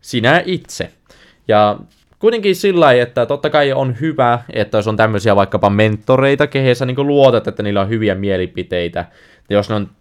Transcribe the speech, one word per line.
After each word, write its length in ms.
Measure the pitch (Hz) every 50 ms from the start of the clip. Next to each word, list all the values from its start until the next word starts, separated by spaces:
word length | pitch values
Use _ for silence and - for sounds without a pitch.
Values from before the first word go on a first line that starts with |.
sinä 420 | _ - - 120 110 127 156 175 -
itse. 460 | 185 180 - - - - - 85 - _ _ _ _ _ _ _ _ _ _ _ -
Ja 300 | 110 104 107 104 101 - 104 - _ _ _ _ _ _
kuitenkin 380 | 202 226 233 226 202 196 185
sillä 300 | - - 196 180 175 156
lailla, 160 | 139 123 123
että 240 | 120 117 - 127 117
totta 240 | - 143 143 - 151
kai 220 | 156 147 143 139
on 280 | 131 139 135 131 117 107
hyvä, 380 | 156 160 151 135 123 120 117 117 - -
että 260 | - 113 104 - - 107
jos 100 | 101 110
on 80 | 107
tämmöisiä 400 | 104 110 110 107 101 101 110 98
vaikkapa 340 | 101 98 - - 95 98 101
mentoreita, 760 | 101 104 110 107 107 107 - - 131 127 135 139 139 139 147
kehen 300 | 143 - 135 135 127 123
sä 100 | - 135
niinku 180 | 127 127 139 143
luotat, 440 | 143 143 143 135 131 120 110 - 113
että 140 | 104 -
niillä 180 | 107 101 101 101
on 80 | 98 101
hyviä 260 | 117 110 107 104 92
mielipiteitä, 880 | 95 101 101 95 92 92 87 - 92 87 - 90 90 87 85 - 85 85 - _ _ _ _ _ _ _ -
ja 60 | 101
jos 120 | 101 101 -
ne 60 | 110
on 160 | 104 98 - _ _